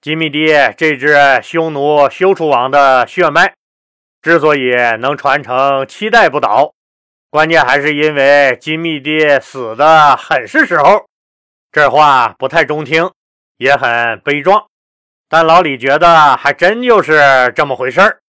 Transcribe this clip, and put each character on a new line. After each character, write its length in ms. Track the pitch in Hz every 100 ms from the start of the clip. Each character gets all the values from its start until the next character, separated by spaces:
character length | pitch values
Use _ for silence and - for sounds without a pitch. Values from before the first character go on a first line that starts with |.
金 140 | - 160
密 100 | 160
帝 200 | 143 156 151 127 104
这 220 | 160 143
支 420 | 139 147 143 127
匈 300 | 107 165 160
奴 380 | 147 143 151 139
休 240 | - 185
楚 120 | 190 160
王 240 | 131 127
的 360 | 143 139 131 117
血 240 | - 165
脉 240 | 147 185 _ _ _ _ _ _ _
之 180 | - 165
所 160 | 151
以 200 | 147 127 123 120 110
能 180 | 127 143
传 260 | 143 143
承 440 | 135 127 139 139 135
七 240 | - 214
代 180 | 226 185
不 100 | 143
倒， 360 | 135 110 147 _ _ _ _ _ _
关 180 | 147 156
键 160 | 165
还 160 | 131 139
是 160 | 143 147
因 180 | 151
为 420 | 143 139 143 139 120
金 180 | - 160
密 220 | 165 156
帝 400 | 135 156 156 139
死 340 | - 135 117
的 400 | 113 147 160 147
很 320 | 131 - 151 -
是 200 | 302 311
时 100 | 170
候。 300 | 147 208 - _ _ _ _ _ _
这 160 | - 143
话 460 | 131 151 135 117 95
不 80 | 135
太 200 | 160 156
中 180 | 151
听， 260 | 151 160 180 _ _ _ _ _
也 180 | 127
很 460 | 139 127 117 117 107
悲 220 | - 147
壮， 240 | 147 202 - _ _ _ _ _ _
但 180 | 160
老 180 | 165 165
李 160 | 165 131
觉 200 | 127 143
得 380 | 170 165 147 127
还 160 | 147
真 300 | 143 180 226
就 200 | 247 220
是 480 | 151 156 143 131 123 -
这 80 |
么 100 | 147
回 160 | 131 127
事 120 | 131
儿。 160 | 202 -